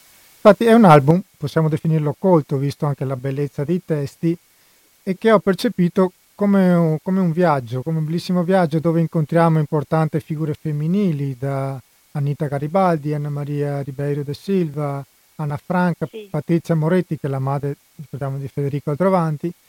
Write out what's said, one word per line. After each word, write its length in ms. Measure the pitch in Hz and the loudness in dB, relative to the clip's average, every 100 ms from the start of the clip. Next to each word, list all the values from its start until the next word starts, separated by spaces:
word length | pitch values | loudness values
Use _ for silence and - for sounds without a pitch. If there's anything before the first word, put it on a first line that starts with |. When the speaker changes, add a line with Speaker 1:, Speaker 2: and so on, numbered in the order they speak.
| _ _ _ _ | _ _ _ _
Speaker 1:
Infatti 300 | 214 190 233 | 4 4 4
è 80 | |
un 120 | 233 202 | 6 8
album, 360 | 151 135 175 - - | 8 6 2 0 -10
possiamo 300 | 143 160 156 | -6 -2 0
definirlo 460 | 151 160 156 147 - | -2 -2 0 -2 -2
colto, 400 | 196 170 135 139 | 2 2 2 -2
visto 280 | 139 - 151 | -4 -2 -4
anche 180 | 139 | -4
la 140 | 135 131 | -6 -6
bellezza 460 | 135 139 143 - 143 | -6 -4 -6 -4 -4
dei 180 | 180 | -4
testi, 540 | - 151 139 - 165 165 _ _ _ _ _ _ | -2 -4 -6 -4 -4 -4 _ _ _ _ _ _
e 140 | - 180 | -8 -2
che 140 | 220 | 2
ho 80 | 214 | 2
percepito 720 | - 185 240 190 175 - 185 - _ - | 2 0 0 0 0 2 0 -2 _ -4
come 380 | 202 196 185 | 2 4 4
un, 240 | 175 165 156 | 4 2 0
come 160 | - 190 | -2 0
un 140 | 180 | 0
viaggio, 480 | 156 175 143 117 127 | 2 2 2 -2 -6
come 160 | 143 160 | -4 -4
un 80 | 156 | -2
bellissimo 380 | 170 - 180 | -4 -2 -2
viaggio 360 | 170 190 170 160 | 2 2 2 0
dove 220 | 165 165 | 0 0
incontriamo 580 | 160 165 151 170 165 160 | 0 0 0 2 4 4
importanti 580 | 147 156 135 160 156 160 | 0 -2 0 0 0 -2
figure 320 | - 151 156 | -6 -6 -6
femminili, 840 | 143 160 147 156 196 196 143 139 123 | -6 -6 -4 -2 0 0 -2 -4 -6
da 400 | 139 139 135 135 - _ _ | -6 -4 -4 -8 -14 _ _
Anita 340 | 151 143 143 151 | -4 -4 -2 -4
Garibaldi, 680 | 143 151 185 185 165 147 | -4 -2 0 2 0 -2
Anna 140 | 147 147 | -4 -4
Maria 520 | 143 143 147 143 143 | -6 -6 -4 -4 -4
Ribeiro 420 | 139 135 143 147 | -6 -6 -4 -4
de 100 | 139 | -6
Silva, 680 | 143 - 190 165 143 143 139 139 _ _ - | -8 -4 -2 -2 -4 -6 -6 -12 _ _ -10
Anna 220 | 151 147 | -6 -6
Franca, 500 | - 180 180 160 - | -4 0 0 -2 -6
Speaker 2:
Sì. 180 | 220 202 | -10 -8
Speaker 1:
Patrizia 460 | 151 - 170 - 165 | -6 -2 -2 0 0
Moretti, 440 | 156 180 170 156 | 2 0 -2 -4
che 80 | 147 | -6
è 20 | |
la 100 | 135 | -4
madre, 360 | 135 143 139 143 _ - | -4 -4 -4 -8 _ -20
ricordiamo, 420 | 143 131 139 139 | -14 -10 -8 -8
di 100 | 139 | -8
Federico 420 | - 139 143 156 | -6 -4 -4 -4
Aldrovanti, 640 | 147 190 185 160 151 175 - | 0 2 2 0 -2 -6 -10